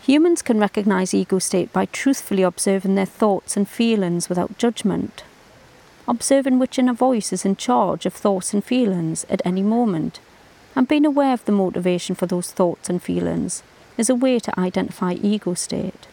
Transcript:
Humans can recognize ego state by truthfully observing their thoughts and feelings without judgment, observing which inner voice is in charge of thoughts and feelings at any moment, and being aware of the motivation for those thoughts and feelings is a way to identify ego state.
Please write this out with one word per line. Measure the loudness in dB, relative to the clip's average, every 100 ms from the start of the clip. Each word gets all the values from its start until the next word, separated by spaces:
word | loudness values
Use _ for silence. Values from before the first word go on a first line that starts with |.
| 4
Humans | 4 4 2
can | 2 2
recognize | 2 0 0 2 2
ego | 0 0 0
state | 0 -2 0
by | -2 -2
truthfully | 0 0 0 0 0
observing | 0 0 0 0 2 0
their | 0
thoughts | 0 0 0 -2 -4
and | -4
feelings | 0 0 2 0 -2 -2
without | -4 -4 0
judgment, | -2 0 -2 -2 -6 -10 -20 -20 -20 -20 -20 -20 -20 -12 -4
observing | -4 2 2 4 2
which | 2 2
inner | 0
voice | 2 2 2 -2
is | -2 -2
in | -2
charge | 0 2 2 0 -4
of |
thoughts | -2 0 0 -2
and | -4 0
feelings | 0 2 0 -2 -4 -4
at | -2 -2
any | 0
moment, | 0 2 0 0 -4 -8 -20 -20 -20 -20 -6 -2
and | 2
being | 4 4
aware | 4 2
of | 0 0
the |
motivation | 2 2 0 0 0 -2 -4
for | -2
those | -2 -4
thoughts | 0 0 0 -6
and | -6
feelings | -4 -4 -2 -2 -4 -8 -14 -20 -12 -4
is | 0
a | 2
way | 2 0
to | -2 -2
identify | -2 -2 -4 -4 -4
ego | -2 -2 0 -2
state. | -6 -6 -6 -6 -10 -20